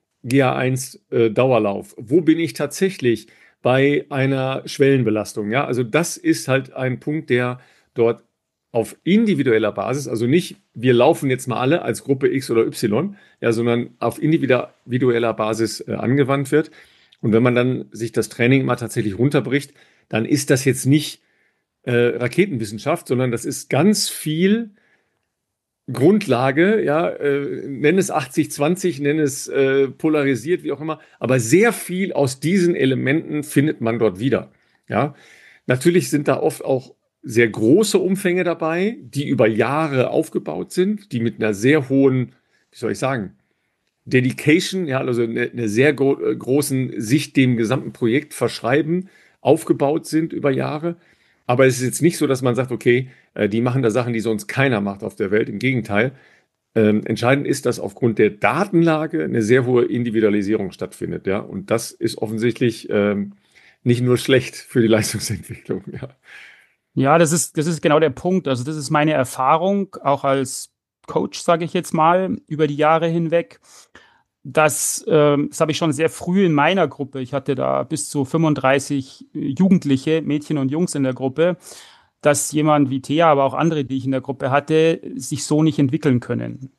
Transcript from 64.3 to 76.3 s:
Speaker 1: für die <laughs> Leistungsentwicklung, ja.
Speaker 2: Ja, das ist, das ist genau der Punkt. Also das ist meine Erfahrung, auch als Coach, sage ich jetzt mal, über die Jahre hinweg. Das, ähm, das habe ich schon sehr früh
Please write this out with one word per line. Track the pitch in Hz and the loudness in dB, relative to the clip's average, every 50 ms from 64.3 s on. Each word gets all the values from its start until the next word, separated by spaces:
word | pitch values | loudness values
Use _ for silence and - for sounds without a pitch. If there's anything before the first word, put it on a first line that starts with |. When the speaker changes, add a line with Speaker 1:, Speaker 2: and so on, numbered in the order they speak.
| 135 127 131 - - | 2 2 2 0 -6
Speaker 1:
für | - - - - 131 | -18 -14 -4 0 0
die | 117 110 | 2 4
<laughs> | 113 | 4
Leistungsentwicklung, | 107 101 - - 107 - - 110 87 - - - - - - 107 92 - - | 2 2 0 -4 -6 -6 -6 -8 -8 -10 -14 -18 -14 -10 -10 -10 -10 -10 -12
ja. | - - - 127 - _ _ - - - - - - _ _ _ _ _ _ _ _ | -14 -14 -14 -16 -18 _ _ -20 -20 -20 -20 -20 -20 _ _ _ _ _ _ _ _
Speaker 2:
Ja, | 135 131 135 151 170 | 0 2 4 4 4
das | 170 147 | 4 4
ist, | 165 165 - - - 160 | 2 0 -4 -4 -4 -4
das | 147 165 | -2 -2
ist | 170 147 | -2 -2
genau | - 170 147 156 | 0 2 4 4
der | 160 151 | 4 2
Punkt. | 127 - - 180 185 185 - 139 | 0 -2 -2 -2 -2 0 0 -2
Also | 135 120 120 | -4 -4 -4
das | 143 156 | -6 -8
ist | 156 139 127 | -8 -4 -2
meine | 156 151 147 156 156 | 0 2 2 2 2
Erfahrung, | 143 127 123 - - 131 131 156 165 170 190 202 202 196 - - - | 0 0 -2 -2 -2 2 2 2 2 2 0 0 0 -2 -4 -8 -6
auch | - 143 143 139 - | -2 -2 -2 0 0
als | 139 135 135 135 131 - - - - _ _ _ _ _ _ _ | 0 0 0 -2 -4 -6 -10 -14 -16 _ _ _ _ _ _ _
Coach, | - - 165 190 - - - | -8 -4 -4 -4 -4 -6 -4
sage | - - 175 165 175 | -2 0 0 0 0
ich | 165 - | -2 -4
jetzt | 185 165 - - | -4 -4 -2 0
mal, | 165 156 165 175 185 190 180 - - - - | 2 4 4 4 2 2 -2 -4 -8 -8 -8
über | 156 143 156 147 | -4 -2 -2 -2
die | 147 | 0
Jahre | 139 147 151 160 165 156 170 | 0 2 2 2 2 2 0
hinweg. | 165 170 170 160 165 170 170 - - - _ _ - - - _ _ - - _ _ _ _ _ _ _ - | 0 -2 -2 0 0 -2 -2 -4 -8 -20 _ _ -20 -20 -20 _ _ -20 -20 _ _ _ _ _ _ _ -20
Das, | 143 123 - 156 151 - - - - - - - 226 | -4 2 2 2 2 2 0 -4 -4 -6 -6 -2 2
ähm, | 185 151 147 147 147 143 147 147 | 4 4 6 4 4 2 0 -2
das | - - | -2 -2
habe | 165 156 | -2 -2
ich | 151 - | 0 0
schon | 170 160 139 | -2 -2 0
sehr | 127 160 156 | 0 -2 -2
früh | - - - - | -2 -4 -6 -2